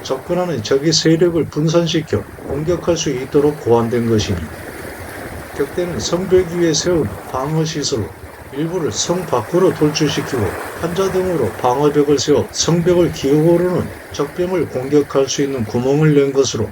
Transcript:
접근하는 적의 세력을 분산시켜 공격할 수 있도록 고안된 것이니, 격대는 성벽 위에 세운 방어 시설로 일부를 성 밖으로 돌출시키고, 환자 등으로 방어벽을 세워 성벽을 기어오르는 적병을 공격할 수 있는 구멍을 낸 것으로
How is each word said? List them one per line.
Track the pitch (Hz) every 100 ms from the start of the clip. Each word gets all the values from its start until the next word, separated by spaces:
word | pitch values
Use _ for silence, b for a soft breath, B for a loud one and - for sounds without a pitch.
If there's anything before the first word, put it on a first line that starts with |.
접근하는 | - 131 - 175 180 139
적의 | 107 139 156
세력을 | 156 160 160 175 165 -
분산시켜 | - 156 170 170 165 156 101 - - -
공격할 | 143 156 170 - 165
수 | 156
있도록 | 127 135 147 147 151
고안된 | 117 117 117 120 117
것이니, | 110 95 87 78 - - - - - - - - - - -
격대는 | 139 - 180 135
성벽 | - 170 185 185 175
위에 | 175 170
세운 | 147 170 175 107 - -
방어 | 131 139 160
시설로 | 156 151 135 127 92 - - - -
일부를 | 135 165 180 139
성 | 98 - 175 160
밖으로 | 123 110 175 185
돌출시키고, | - 151 147 147 - - - 98 - - -
환자 | 170 170 190
등으로 | 185 185 170 123
방어벽을 | - 123 127 147 147 143 143
세워 | - 139 113
성벽을 | - - 170 170 175 165
기어오르는 | - 139 151 160 175 180 165 - - -
적병을 | - 143 - 180 185 123
공격할 | 127 135 147 143 139 135
수 | -
있는 | 139 135 107
구멍을 | 120 127 143 156 143
낸 | 139
것으로 | 135 131 - 107